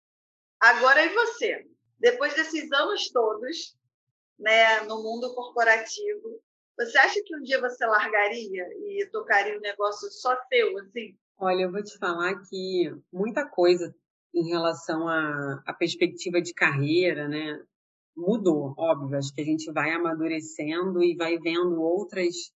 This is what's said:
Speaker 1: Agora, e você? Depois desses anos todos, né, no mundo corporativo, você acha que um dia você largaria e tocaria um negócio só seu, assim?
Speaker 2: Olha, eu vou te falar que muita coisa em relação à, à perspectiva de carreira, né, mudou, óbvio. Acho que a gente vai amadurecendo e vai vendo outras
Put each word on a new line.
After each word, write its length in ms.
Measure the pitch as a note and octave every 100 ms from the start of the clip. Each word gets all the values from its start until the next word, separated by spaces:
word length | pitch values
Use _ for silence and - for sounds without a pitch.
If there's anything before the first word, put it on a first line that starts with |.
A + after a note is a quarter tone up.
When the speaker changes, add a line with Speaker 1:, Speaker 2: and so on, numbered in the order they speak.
| _ _ _ _ _ -
Speaker 1:
Agora, 440 | A3+ - A#4 C#4+ E4
e 80 |
você? 540 | G4+ A4+ - A3+ C#3+ - _ _ _
Depois 340 | A#3 B3 C#4+
desses 380 | D4 D#4 D#4 -
anos 380 | C#4 E4 G4 -
todos, 640 | B3+ A3 G#3+ B3+ E4+ - _ _ _ _ _ _ -
né, 420 | G#3+ A3+ A3+ A3
no 200 | G#3+ A3
mundo 320 | A3 A#3 B3 B3
corporativo, 1040 | B3 A#3+ A3+ A3+ A3 - G4+ G#3 A3 B3 _ _ _ -
você 200 | A#3 C#4
acha 220 | C4+ G#4 -
que 100 | D#4
um 60 |
dia 180 | B3 C4
você 260 | A#3+ - A3+
largaria 760 | G#3 G#3+ G#3+ G#3 A#3 G#3 F#3+ F3+ -
e 320 | G#3 G3 G3+
tocaria 460 | G#3+ - G#3 G3+ G#3
um 40 |
negócio 480 | G#3 G3+ G#3 G3+ G3+
só 280 | - B3 B3+ -
seu, 300 | B3 G#3 G3
assim? 400 | G3 A#3+ A3 - _ -
Speaker 2:
Olha, 260 | F#3+ F#3
eu 80 | F#3
vou 120 | F#3+
te 140 | G#3 -
falar 360 | F#3 E3+ F3+ F#3+ -
que 460 | F#3+ F#3 F#3 D#3 - -
muita 340 | F3+ G#3+ D4 C#4+
coisa 480 | - F3 F3+ E3 - _ _ _
em 140 | F3 D#3+
relação 580 | E3+ E3 E3 - D#3+ E3
à, 520 | D#3+ D3+ C#3+ C#3 C3+ -
à 80 |
perspectiva 680 | - F3 - F3 E3+ F#3 F3
de 120 | F3
carreira, 720 | - E3 C#3+ C#3+ E3+ F3+ D3 D3
né, 340 | D3+ D#3 D3 - _ _ _ _ D#3+
mudou, 580 | F3 A#3 F#3 D3+ C#3 -
óbvio. 400 | E3 D3 C#3 C#3
Acho 160 | C#3
que 80 | -
a 40 | D3+
gente 240 | D#3 E3
vai 180 | D3+ D3
amadurecendo 1120 | E3 E3+ D#3+ D#3+ D#3+ D3+ - D3+ E3 F#3 F3+
e 100 | F3 D#3+
vai 220 | E3 E3+
vendo 420 | E3 E3+ F3+ E3
outras 540 | E3 F3+ F#3+ F#3+ F3 E3+ -